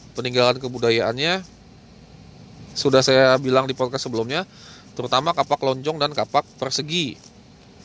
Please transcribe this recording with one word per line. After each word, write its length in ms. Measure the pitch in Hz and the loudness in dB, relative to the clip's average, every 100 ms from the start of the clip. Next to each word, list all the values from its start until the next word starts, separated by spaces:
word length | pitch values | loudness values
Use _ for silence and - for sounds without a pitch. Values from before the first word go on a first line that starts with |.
| - - | -12 -8
peninggalan 400 | 123 123 123 127 | -2 2 2 2
kebudayaannya 800 | 127 123 117 113 101 123 160 190 180 - - - - - - - - - - - - | -6 -2 2 2 0 -2 -2 -4 -6 -20 -20 -20 -20 -20 -20 -20 -20 -20 -20 -20 -12
sudah 240 | - 139 131 | -4 2 4
saya 400 | 131 131 131 131 | 4 6 6 4
bilang 320 | 127 131 131 | 2 0 0
di 80 | 131 | -2
podcast 320 | 127 131 131 | -4 -4 -4
sebelumnya, 320 | 113 113 156 196 - - - - - | -4 -4 -6 -8 -14 -20 -20 -14 -10
terutama 320 | 120 127 160 | -2 0 0
kapak 320 | 151 135 143 | -2 -2 0
lonjong 400 | 135 131 143 160 | 0 -2 -4 -2
dan 80 | 147 | -2
kapak 320 | 143 110 147 - - | -2 -2 -2 -2 -6
persegi. 560 | 131 - 147 175 139 - - - - - - - | -6 -6 -4 -4 -4 -8 -18 -20 -20 -20 -20 -20